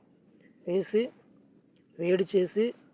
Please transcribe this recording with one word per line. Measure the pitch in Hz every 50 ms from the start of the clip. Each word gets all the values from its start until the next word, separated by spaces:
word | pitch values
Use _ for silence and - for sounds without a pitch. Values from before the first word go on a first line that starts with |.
| _ _ _ _ _ _ _ _ _ - _ _ -
వేసి, | 175 175 196 185 - - 214 240 262 - _ _ _ _ _ _ _ _ _ _ _ _ _ _ _ _ -
వేడి | 170 175 180 185 190 - -
చేసి | 190 180 170 - 202 220 - - - - -